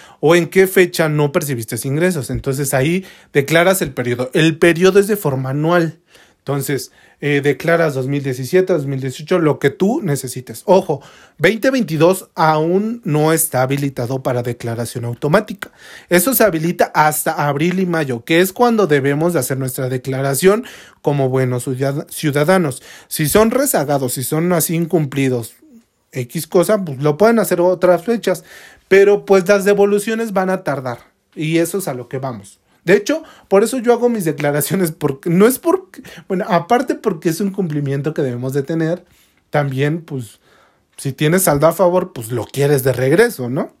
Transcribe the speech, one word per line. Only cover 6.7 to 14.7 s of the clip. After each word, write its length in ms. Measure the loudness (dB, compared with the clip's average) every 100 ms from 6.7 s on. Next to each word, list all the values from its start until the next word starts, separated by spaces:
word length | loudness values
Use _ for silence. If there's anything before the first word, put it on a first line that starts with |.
| -6 -8 _ _ _
eh, 220 | -2 0
declaras 480 | 0 0 0 0 0
dos 140 | -2 -4
mil 160 | -4
diecisiete, 500 | -4 -6 0 0 2
dos 140 | 0 -2
mil 120 | -6
dieciocho, 400 | -6 -8 -4 0
lo 200 | 0 2
que 100 | 0
tú 320 | 0 0 0
necesites. 600 | -2 -4 -6 -12 -14 -6
Ojo, 380 | 2 2 2 -4 -8 -20 -20 -2
veinte 340 | 0 2 0
veintidós 600 | 0 0 2 2 2 -4
aún 680 | 0 2 2 2 0 -2 -4
no 300 | -2 2 2
está 260 | 2 0 0
habilitado 600 | 0 0 -4 -4 -6 -4
para 200 | -4 -4
declaración 640 | -4 -6 -8